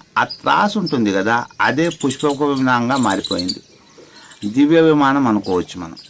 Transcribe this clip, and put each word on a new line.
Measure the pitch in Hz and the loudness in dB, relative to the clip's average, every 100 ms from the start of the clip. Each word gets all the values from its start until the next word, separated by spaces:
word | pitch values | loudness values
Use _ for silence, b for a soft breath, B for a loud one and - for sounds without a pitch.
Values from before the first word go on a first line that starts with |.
| - - | -4 -2
ఆ | |
త్రాసు | 127 - 139 147 202 208 | -2 -4 0 2 0 -2
ఉంటుంది | 175 135 104 | -2 0 0
కదా, | 98 104 117 - - | 0 0 -2 -2 -2
అదే | 107 131 170 | 0 0 -2
పుష్పక | 127 139 131 151 139 | -2 -4 -2 -2 0
విమానంగా | 147 135 131 120 120 135 | -2 0 0 0 0 0
మారిపోయింది. | 110 95 - 92 90 - - - B B B B B B 104 | 0 0 -2 -4 -4 -6 -12 -20 B B B B B B -4
దివ్య | 123 147 165 | 2 4 6
విమానం | 160 147 139 139 123 | 6 4 2 2 0
అనుకోవచ్చు | 107 98 90 82 92 | 0 0 -2 -4 -10
మనం, | 85 80 - | -14 -16 -20